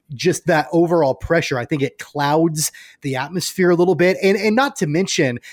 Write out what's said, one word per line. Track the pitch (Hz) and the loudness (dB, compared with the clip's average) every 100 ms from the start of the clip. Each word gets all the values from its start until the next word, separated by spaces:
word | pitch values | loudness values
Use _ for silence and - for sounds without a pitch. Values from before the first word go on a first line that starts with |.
| - | -14
just | 123 180 160 165 | -4 -2 -2 0
that | 156 147 | 0 0
overall | 170 165 170 139 | 0 2 2 2
pressure, | 131 - 165 - 131 | -2 -2 -2 0 -4
I | 117 | -4
think | 156 | -4
it | 135 - | -4 -6
clouds | - 147 143 156 165 156 147 - - _ | -10 -4 0 2 2 0 -6 -8 -20 _
the | 139 131 | -6 -6
atmosphere | 139 180 - - 180 | -4 -6 -4 0 2
a | 175 | 4
little | 175 | 2
bit. | 156 180 185 | 4 2 2
And, | 190 196 | 2 2
and | 214 220 | 0 0
not | 277 - | 0 -2
to | 160 | -2
mention | 156 190 - 135 120 - | -2 -2 0 -2 -2 -12